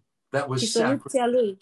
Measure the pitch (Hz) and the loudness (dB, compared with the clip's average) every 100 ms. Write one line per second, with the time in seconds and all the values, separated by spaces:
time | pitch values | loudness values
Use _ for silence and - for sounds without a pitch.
0 | _ _ _ 139 127 127 220 226 233 277 | _ _ _ -4 -2 -2 0 0 0 0
1 | - 262 240 247 214 190 | -2 0 2 2 0 -2